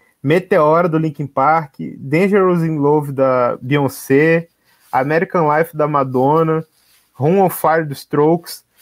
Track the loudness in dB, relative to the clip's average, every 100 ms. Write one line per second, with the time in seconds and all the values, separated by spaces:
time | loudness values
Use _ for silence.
0 | _ _ -2 -2 0 2 4 2 2 0
1 | -2 -6 -6 -2 0 0 -2 -10 -14 -12
2 | -4 -2 0 2 2 0 -2 0 0 0
3 | 0 -2 0 2 0 -2 -2 -2 -2 -4
4 | 0 2 4 2 -2 _ _ _ _ -4
5 | -2 -2 -2 0 0 0 -2 -2 -2 0
6 | -2 0 2 2 2 -2 -6 _ _ _
7 | _ -4 0 2 2 0 0 0 -2 -8
8 | -4 0 2 0 -4 -18 _ _